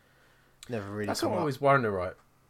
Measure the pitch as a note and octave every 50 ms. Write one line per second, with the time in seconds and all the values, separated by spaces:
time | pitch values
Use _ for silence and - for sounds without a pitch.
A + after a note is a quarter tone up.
0 | _ _ _ _ - - _ _ _ _ _ _ - - B2 A2 G2 G2+ G2+ G#2
1 | G#2 G2+ - - - C#4+ - - E3 D3 C3+ - C3+ C#3 C#3 C3+ A#2+ G#2+ G2 F#2
2 | F2+ F2+ - - _ _ _ _ _